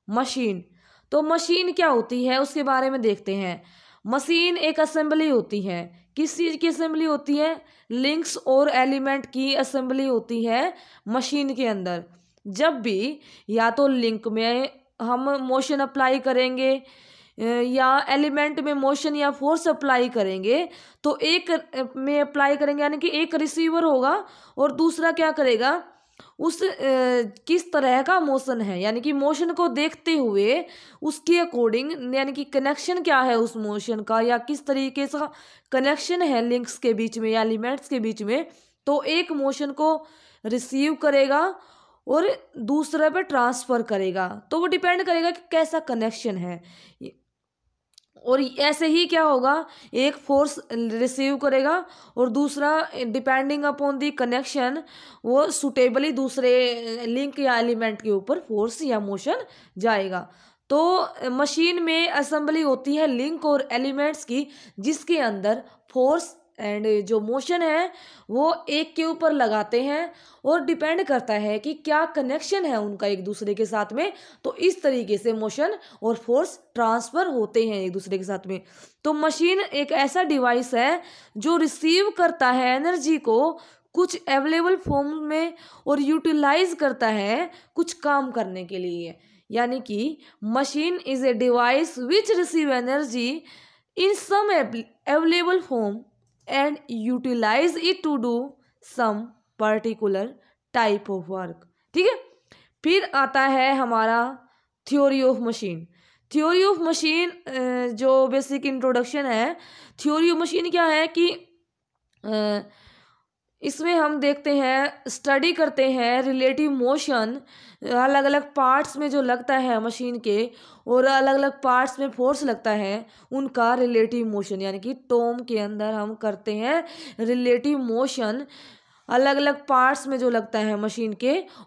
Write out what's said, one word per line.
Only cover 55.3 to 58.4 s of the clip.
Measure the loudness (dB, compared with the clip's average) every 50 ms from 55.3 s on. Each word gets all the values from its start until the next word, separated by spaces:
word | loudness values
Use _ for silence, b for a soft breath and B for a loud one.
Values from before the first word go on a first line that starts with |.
| 2 4 4
suitably | 2 0 -2 -4 -2 2 2 2 2 2 2 0 0 0
दूसरे | -2 -2 -2 -2 0 2 4 4 4 4 2 -2 -4 -6 -8 -8 -6 -4
लिंक | -2 -2 -2 -2 -4 -4 -2
या | 0 2 2 2
एलिमेंट | 2 0 0 0 -2 -4 -4 -4
के | -2 -2
ऊपर | -2 -2 0 -2 -4
फोर्स | -4